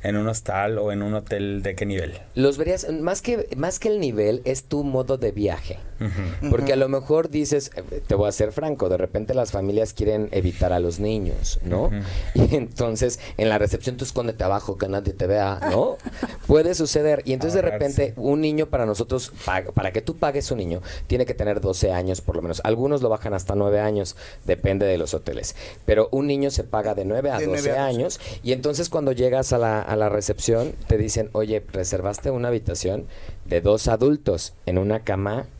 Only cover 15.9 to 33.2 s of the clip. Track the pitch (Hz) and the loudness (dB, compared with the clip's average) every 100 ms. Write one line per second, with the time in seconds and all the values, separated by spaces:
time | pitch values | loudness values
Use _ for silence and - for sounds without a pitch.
15.9 | - - - - - - 151 160 180 156 | -2 -10 -8 -8 -8 4 4 4 2 0
16.9 | 156 151 147 127 131 151 180 170 - 143 | 2 2 2 0 -2 0 2 0 0 0
17.9 | 139 139 113 123 143 156 151 151 139 113 | 2 0 0 0 2 2 0 0 0 0
18.9 | 104 117 127 - - - 92 95 - 98 | 0 -2 -2 -4 -8 -2 -2 0 -2 0
19.9 | 98 110 165 156 143 - 123 90 87 - | -2 -4 -2 0 0 -2 -4 -2 -4 -6
20.9 | - - 123 123 120 104 104 95 92 101 | -10 -2 0 0 -2 -2 0 0 2 2
21.9 | 90 90 92 - 82 85 82 104 113 131 | 2 0 -2 -2 -4 -4 -4 0 0 2
22.9 | 147 123 107 113 98 92 101 101 104 107 | 2 2 0 -2 -4 -2 0 4 4 2
23.9 | 104 98 - - - - 90 98 98 98 | 0 -2 -8 -16 -14 -2 0 2 2 2
24.9 | 92 78 78 - 64 - - - - - | 2 0 -4 -4 -6 -8 -10 -14 -8 2
25.9 | 107 113 135 143 139 139 135 - 107 104 | 4 4 2 2 2 2 0 -2 0 0
26.9 | 101 95 110 139 123 - 92 143 135 139 | -2 0 0 0 0 0 0 0 0 0
27.9 | 120 156 - - - 117 127 139 147 170 | 0 -2 -4 -10 -8 -2 0 0 -2 -2
28.9 | 165 143 123 127 131 131 123 117 107 - | 0 0 2 2 2 2 2 2 2 0
29.9 | 107 107 104 101 104 - 113 131 - - | 2 2 0 -2 -2 2 2 2 -4 0
30.9 | 110 107 113 107 104 107 107 - 98 92 | 2 2 0 -2 -2 0 -2 -4 -4 -2
31.9 | 95 92 104 - 127 120 120 117 87 92 | -2 -2 -2 -2 -2 0 0 -2 -2 -2
32.9 | 101 - - | -2 -6 -12